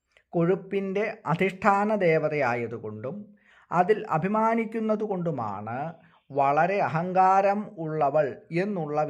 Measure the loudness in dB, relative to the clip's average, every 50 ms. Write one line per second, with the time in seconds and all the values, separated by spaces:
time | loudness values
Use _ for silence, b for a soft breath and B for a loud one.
0 | _ b b b b _ -2 0 2 2 0 0 -2 -6 -6 -4 -4 -2 -2 -2
1 | -2 -4 -6 -8 -4 -2 0 2 0 0 0 2 2 4 4 4 2 0 0 2
2 | 4 4 4 4 2 0 0 0 0 0 0 -2 -4 -6 -8 -10 -10 -10 -10 -8
3 | -10 -10 -10 -10 -14 -16 b b b b b b b b 0 2 4 4 2 0
4 | 0 -2 -2 -2 0 0 0 2 2 2 2 0 -2 -4 -4 -4 -2 -2 -2 -2
5 | -2 -4 -4 -2 -2 -2 -4 -4 -4 -6 -6 -8 -8 -8 -8 -6 -8 -8 -10 b
6 | b b b b b _ -2 0 2 4 4 4 2 2 2 0 0 0 -2 -2
7 | -4 2 4 4 6 6 6 6 4 4 0 0 -4 -8 -10 -8 -8 -6 -2 0
8 | 0 2 4 2 2 0 -4 -10 -12 _ -4 -2 -2 -2 -4 -4 -4 -4 -2 -2
9 | -2